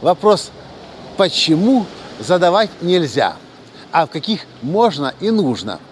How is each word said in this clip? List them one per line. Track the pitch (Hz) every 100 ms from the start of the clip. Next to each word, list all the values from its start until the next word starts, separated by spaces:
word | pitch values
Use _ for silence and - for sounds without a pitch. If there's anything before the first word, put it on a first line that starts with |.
вопрос | 147 180 208 196 - - - - - - - -
«почему» | 190 - - 160 214 262 190 - - -
задавать | - 180 175 190 208 -
нельзя, | 175 180 151 123 98 - - - - - -
а | 160 151
в |
каких | 160 139 208 - -
«можно» | 123 190 233 143 139 -
и | 196
нужно?» | 220 151 110 101 87 -